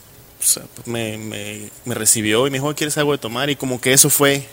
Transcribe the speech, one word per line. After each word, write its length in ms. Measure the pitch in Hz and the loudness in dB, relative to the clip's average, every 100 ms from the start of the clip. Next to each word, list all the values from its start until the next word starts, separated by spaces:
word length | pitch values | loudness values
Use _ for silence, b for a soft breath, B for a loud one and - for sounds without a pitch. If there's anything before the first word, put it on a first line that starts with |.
| - - - - | -20 -20 -20 -6
o 40 | |
sea, 200 | - - - | -2 -2 -6
pues, 120 | - 120 | -14 -8
me, 280 | 117 110 107 | -6 -4 -6
me, 520 | 110 104 104 107 104 - | -10 -10 -10 -12 -14 -14
me 100 | - | -8
recibió 520 | 110 110 113 107 110 139 | -2 0 2 2 2 2
y 40 | |
me 80 | 135 | 0
dijo, 160 | 143 | -2
"¿Quieres 240 | 147 151 156 | -2 -2 0
algo 140 | 147 | 0
de 60 | 143 | 0
tomar?". 300 | 113 120 143 | -4 -4 -2
Y 80 | 139 | -2
como 240 | 135 123 | -4 -2
que 120 | 127 | 4
eso 180 | 135 - | 6 6
fue 360 | - 143 139 123 | 6 4 4 -2